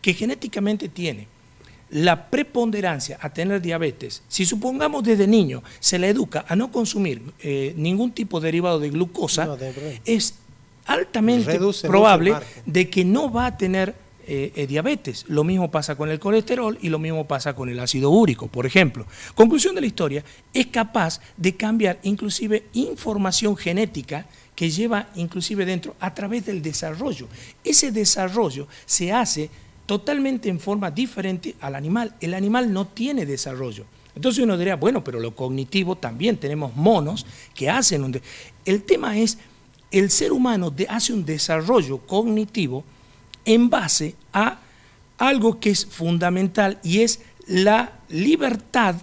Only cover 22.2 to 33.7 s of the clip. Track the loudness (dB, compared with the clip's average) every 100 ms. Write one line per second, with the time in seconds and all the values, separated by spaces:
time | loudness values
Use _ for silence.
22.2 | -2 -4 -2 -2 -2 -4 -4 -4 -6 -2
23.2 | 0 0 0 -2 -2 -2 -2 -4 -10 -10
24.2 | -10 -20 -20 -4 -2 0 -2 -2 -4 -8
25.2 | -8 -6 -6 -4 -2 -4 -6 -8 -8 -6
26.2 | -6 -6 -6 -6 -6 -6 -8 -6 -6 -6
27.2 | -12 -18 -20 -12 2 2 4 0 0 0
28.2 | 0 0 -2 -2 -14 -16 -2 -2 2 0
29.2 | 0 -2 -6 -10 -20 -20 -4 -4 -2 -2
30.2 | -2 -2 -2 -4 -2 -4 -4 -4 -4 -4
31.2 | -6 -6 -8 -10 -10 -8 -4 -2 -4 -6
32.2 | -8 -4 0 0 0 -2 -4 -4 -4 -2
33.2 | -4 -6 -6 -8 -8